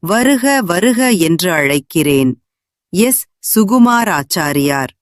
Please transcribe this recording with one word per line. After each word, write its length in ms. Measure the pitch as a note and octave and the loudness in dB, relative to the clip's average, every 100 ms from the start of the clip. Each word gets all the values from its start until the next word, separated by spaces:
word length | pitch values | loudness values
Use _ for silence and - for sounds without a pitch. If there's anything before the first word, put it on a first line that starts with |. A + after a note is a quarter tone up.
வருக 580 | E3 A3 B3+ C#4 C4 C#4 | -2 0 2 2 2 0
வருக 360 | F#3+ E3+ A3+ A#3+ B3+ G#3+ | 0 0 0 2 0 2
என்று 280 | D#3+ E3 F3+ | 2 0 0
அழைக்கிறேன். 800 | D#3+ C#3+ C#3+ - E3 D3 C#3 C3 B2 _ _ _ _ _ | 0 0 -2 -2 -2 0 2 0 -4 _ _ _ _ _
எஸ் 320 | F3 A#3+ B3+ - _ | -2 0 -2 -8 _
சுகுமார் 680 | - - G3+ B3+ A#3+ A#3+ A3+ | -4 -2 0 4 4 2 0
ஆச்சாரியார் 800 | D#3 C#3 - D3 C#3+ C#3+ C#3 C3 _ | -4 -4 -4 -2 -2 -2 -2 -6 _